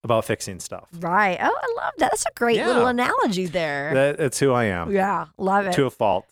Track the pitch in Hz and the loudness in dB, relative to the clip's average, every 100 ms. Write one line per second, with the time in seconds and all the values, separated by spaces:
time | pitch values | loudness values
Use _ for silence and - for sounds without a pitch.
0 | 113 113 - 110 - 92 - 92 - 170 | 2 0 2 -4 -4 -10 -12 -14 -16 -10
1 | 165 185 202 175 277 523 523 466 - - | -2 2 2 0 -2 -2 -4 -6 -6 -2
2 | - - - - 240 220 262 247 240 240 | 0 0 -4 -2 0 2 2 2 2 2
3 | 247 508 427 185 180 165 160 143 143 135 | 0 0 0 0 -2 -2 -2 -2 -2 2
4 | 139 147 147 - 139 123 110 90 85 196 | 2 2 -2 2 2 4 2 0 0 0
5 | 196 175 160 - 185 202 196 175 131 - | 0 -2 -6 -6 0 0 0 0 0 0
6 | 110 92 - | 0 0 -4